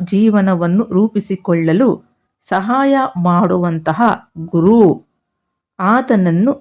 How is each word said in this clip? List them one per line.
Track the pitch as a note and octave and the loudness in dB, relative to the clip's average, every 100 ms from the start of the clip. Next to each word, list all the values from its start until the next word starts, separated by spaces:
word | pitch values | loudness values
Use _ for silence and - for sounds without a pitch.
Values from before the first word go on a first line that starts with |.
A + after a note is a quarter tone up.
ಜೀವನವನ್ನು | F3+ G3+ A3 G#3 F#3+ F3 E3+ F#3+ | -4 0 2 2 0 0 0 -2
ರೂಪಿಸಿಕೊಳ್ಳಲು | A3+ F#3 G#3+ G#3 - F#3+ - E3+ E3 F3 B3+ - _ _ _ _ - | 0 0 0 -2 -6 -8 -2 -2 0 0 0 -2 _ _ _ _ -6
ಸಹಾಯ | F#3+ G3+ B3+ C#4 C#4 C4 F3+ | -4 -2 -2 0 0 -2 -2
ಮಾಡುವಂತಹ | F3 F3 F3+ F3+ F3 E3 D#3+ D#3+ A#3 - - D#3+ E3 | 0 2 0 0 -2 -4 -4 0 0 -2 -8 -16 -6
ಗುರು. | E3+ F3+ A#3 F#3+ - _ _ _ _ _ _ _ - | 0 2 4 4 2 _ _ _ _ _ _ _ -6
ಆತನನ್ನು | F#3+ A#3+ B3+ G#3+ F3+ E3+ A#3 C#4+ | -2 0 0 0 2 0 0 -2